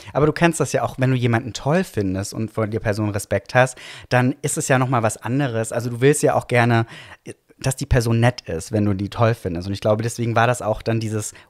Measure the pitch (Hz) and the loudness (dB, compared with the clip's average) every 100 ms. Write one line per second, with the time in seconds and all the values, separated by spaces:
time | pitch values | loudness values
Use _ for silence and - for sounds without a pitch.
0 | - - 151 151 170 165 143 131 117 - | -8 0 0 2 2 2 0 0 -2 0
1 | 131 131 120 117 113 - - 165 190 - | 0 2 2 0 -2 -6 -2 0 0 -2
2 | 98 95 101 - 110 - 110 110 113 104 | -2 -2 -4 -6 -6 -4 -4 -2 -2 -2
3 | 107 101 - 98 - 127 131 - - - | -2 -2 -2 -4 0 2 2 0 -18 -18
4 | - 127 123 147 147 - - 131 131 131 | -2 2 2 0 -4 -2 0 2 2 2
5 | 110 - 110 127 143 113 113 113 120 120 | 0 -2 -4 -2 0 -2 -4 -4 -4 2
6 | 131 147 143 123 - 120 117 113 113 - | 4 4 2 2 2 2 4 4 2 -6
7 | - - - - _ - 131 - 139 135 | -20 -20 -18 -18 _ -6 -4 -2 0 2
8 | 113 117 120 - - 82 - 107 104 98 | 2 2 2 0 -6 -8 -4 0 0 0
9 | 101 - 117 117 92 85 90 98 110 107 | -4 0 2 0 -4 -6 -6 -2 0 0
10 | 113 - 117 113 117 123 101 107 - 113 | 0 -4 -2 2 2 2 -2 -4 -2 -2
11 | 110 107 104 - - | -2 -4 -6 -12 -20